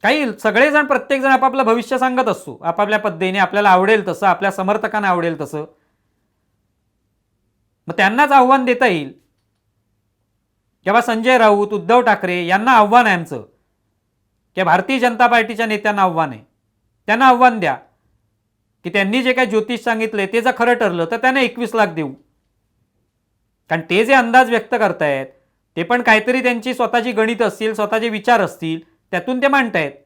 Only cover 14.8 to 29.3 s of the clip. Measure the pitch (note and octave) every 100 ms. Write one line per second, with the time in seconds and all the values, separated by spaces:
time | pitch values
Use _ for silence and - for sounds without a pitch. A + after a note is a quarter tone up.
14.8 | F#3 C4+ A#3+ A3+ A#3+ A#3 A3 A3 A3+ G#3+
15.8 | G#3 G#3 F#3+ D#3+ D#3 A2+ _ _ _ _
16.8 | _ _ - A3 C4 B3 B3+ A#3 E3+ B2+
17.8 | _ _ _ _ _ _ _ _ _ _
18.8 | F3 G3+ G3 A#3 B3+ B3+ B3+ G#3+ G#3+ A#3+
19.8 | A#3 A3+ A3 A3 G3 A3+ A#3 A#3+ A#3 A#3+
20.8 | A3 F3 E3 A3+ B3+ C4 B3 A#3+ A#3 A3+
21.8 | G3+ D#3+ D3 C3+ _ _ _ _ _ _
22.8 | _ _ _ _ _ _ _ _ _ E3
23.8 | E3 F3+ A3 C4+ A#3 B3 B3+ A#3 A3 A#3+
24.8 | G#3 E3+ D3+ C#3 C3+ _ _ _ _ -
25.8 | E3+ B3 A#3 G#3+ G#3+ B3+ B3 A#3+ A3+ B3
26.8 | A#3 - A3+ G#3+ A3 A#3 A3+ G3+ A3 A3
27.8 | G#3 A3 A3+ G#3+ G#3 A#3 F#3 - D#3+ D#3+
28.8 | - _ _ F3+ F3